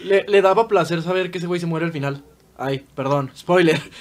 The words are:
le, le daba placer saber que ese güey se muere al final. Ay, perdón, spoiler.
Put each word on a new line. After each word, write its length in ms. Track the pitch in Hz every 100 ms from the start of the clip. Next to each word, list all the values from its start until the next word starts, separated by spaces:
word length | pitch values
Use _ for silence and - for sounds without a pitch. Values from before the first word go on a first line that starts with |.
| 190
le, 180 | 196 202
le 140 | 196
daba 280 | 190 190 226
placer 340 | 196 160 170
saber 280 | 165 185 180
que 60 | 180
ese 100 | 175
güey 140 | 175
se 60 | 170
muere 180 | 160
al 80 | 165
final. 320 | 160 139 139 - _ _ -
Ay, 300 | 131 135 -
perdón, 360 | - 135 143 135 -
spoiler. 420 | - 180 165 151 - -